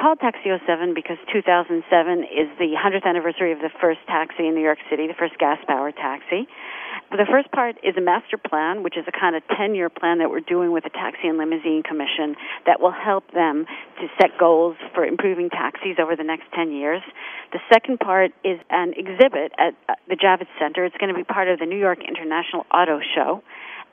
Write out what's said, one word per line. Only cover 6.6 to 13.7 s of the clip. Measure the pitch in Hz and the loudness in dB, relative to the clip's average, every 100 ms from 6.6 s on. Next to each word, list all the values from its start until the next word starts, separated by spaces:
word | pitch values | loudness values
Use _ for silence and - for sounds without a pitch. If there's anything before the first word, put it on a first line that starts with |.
| - - - - - | -16 -14 -12 -14 -6
The | 202 202 | 0 4
first | 262 277 | 4 2
part | 269 240 - | -2 -2 0
is | - 180 | -2 0
a | |
master | 175 202 - 220 | 2 0 -2 -8
plan, | - 151 160 202 | -2 -2 0 -2
which | 180 170 | -4 -6
is | 175 | -8
a | |
kind | - 180 160 | 0 0 0
of | - | -4
ten-year | - 202 202 170 | -2 0 0 -2
plan | - 170 170 | -2 0 2
that | 160 | 0
we're | 165 | -2
doing | 160 180 175 | -2 0 2
with | 165 | 0
the | - | -4
Taxi | - - - 170 | -8 -8 -4 -2
and | 160 | -2
Limousine | 156 160 160 156 | -2 -2 0 -2
Commission | - 156 139 - 151 147 - - - | -2 -6 -4 -4 -4 -6 -12 -2 2
that | - | 4
will | 180 | 2
help | 180 214 196 - | 0 -2 -2 -2
them | 175 160 147 165 | 0 2 0 -4